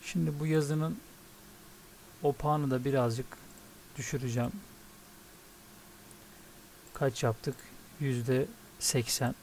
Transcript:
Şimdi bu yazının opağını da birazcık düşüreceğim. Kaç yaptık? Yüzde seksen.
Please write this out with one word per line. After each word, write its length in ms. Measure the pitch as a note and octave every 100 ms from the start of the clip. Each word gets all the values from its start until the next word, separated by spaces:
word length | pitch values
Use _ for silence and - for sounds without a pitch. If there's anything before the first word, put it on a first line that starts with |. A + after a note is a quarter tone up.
Şimdi 360 | - F3 D#3+ D3
bu 60 | D#3
yazının 520 | D#3 C#3+ D#3 D#3+ G#3 - - - - - - - - - - - -
opağını 480 | D3 C3+ D3 D3+ C#3+
da 140 | C3
birazcık 420 | C3+ C3+ B2 A#2 C3 - - - - - - -
düşüreceğim. 560 | A#2+ C#3+ B2+ A#2+ A#2+ G3+ - - - - - - - - - - - - - - - - - - - - - - -
Kaç 280 | - C#3 A#2+
yaptık? 320 | A#2+ A2 - C3 - - - -
Yüzde 460 | C#3+ B2 A#2+ B2+ D3+ - - -
seksen. 560 | - C3+ A#2 - B2 -